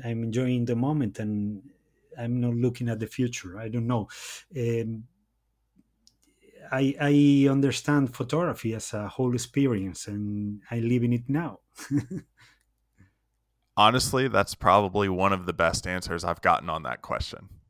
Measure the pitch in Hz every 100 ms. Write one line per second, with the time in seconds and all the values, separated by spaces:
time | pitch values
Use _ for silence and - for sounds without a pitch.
0 | 120 113 113 117 127 123 120 117 135 156
1 | 113 - 107 104 104 101 - _ _ _
2 | _ - 117 123 120 120 123 120 120 107
3 | 110 - 123 120 92 95 113 120 117 120
4 | 101 - - - - 143 117 117 110 110
5 | 117 _ _ _ _ _ _ _ _ _
6 | _ _ _ _ _ - - 135 135 -
7 | 143 147 143 139 139 139 139 120 - 147
8 | 127 - 120 151 175 117 113 110 - 107
9 | 104 - 127 120 - 143 139 107 95 90
10 | - 104 104 104 104 104 - 117 117 123
11 | 120 120 120 143 160 95 _ - - 139
12 | - 185 - _ _ _ _ _ _ _
13 | _ _ _ _ _ _ _ - 107 123
14 | - 131 135 101 101 - - 98 101 101
15 | 101 90 98 95 90 85 82 - 92 90
16 | - 85 87 85 90 82 85 80 65 62
17 | - 60 - - 95 - _